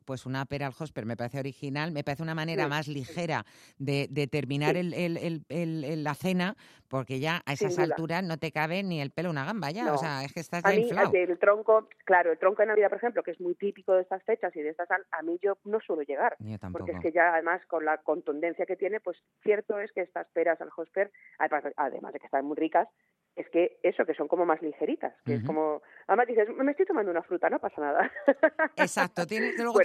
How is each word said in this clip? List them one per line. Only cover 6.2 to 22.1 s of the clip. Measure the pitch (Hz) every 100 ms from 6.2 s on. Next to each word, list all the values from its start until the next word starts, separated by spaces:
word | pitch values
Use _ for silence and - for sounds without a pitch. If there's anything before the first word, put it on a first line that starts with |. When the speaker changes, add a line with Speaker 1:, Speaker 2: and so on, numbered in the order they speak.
| 185 185 180 - - - _
Speaker 1:
porque | 131 127 131
ya | 156 170 -
a | 139
Speaker 2:
Sin | -
Speaker 1:
esas | 175
Speaker 2:
duda. | 156 151
Speaker 1:
alturas | 165 170
no | 185 160
te | 160
cabe | 156 156 185
ni | 196 160
el | 139
pelo | - 175
una | 143 143
gamba | 220 147
ya, | 190 -
Speaker 2:
No. | 143
Speaker 1:
o |
sea, | 156 139
es | 139
que | 175
estás | - 175 196
Speaker 2:
A |
Speaker 1:
ya | 202
Speaker 2:
mí, |
Speaker 1:
inflado. | 240 180 202 185
Speaker 2:
el | 180 175
tronco, | 202 208 220 220 208 - -
claro, | 180 170
el | 160
tronco | 190 214
de | 214
Navidad, | 214 196
por | 202
ejemplo, | 240 196
que | 170
es | 160
muy | 175 175
típico | 202 190 190 185
de |
estas | 185 190
fechas | - 220 180 165
y |
de | 151
estas | 160 175
sal-, | 185 -
a | 165
mí | 160 170
yo | 202 196
no | 202 220
suelo | - 160
llegar, | 147 139 233 -
Speaker 1:
Yo | 107 107 92
Speaker 2:
porque | 90 90
es | 90
Speaker 1:
tampoco. |
Speaker 2:
que | 170
ya | 170 175
además | 165 170 180 -
con | 165 156
la | 156
contundencia | - 151 - 147 170 165 175
que | 180
tiene, | 196 214
pues | 180 - _ _
cierto | 208 208 202 208
es | 196
que | -
estas | 175 175 -
peras | 170 170 160
al | 156 -
hosper, | 160 190 202 _ - -
además, | 156 151 147 -
además | 139 - -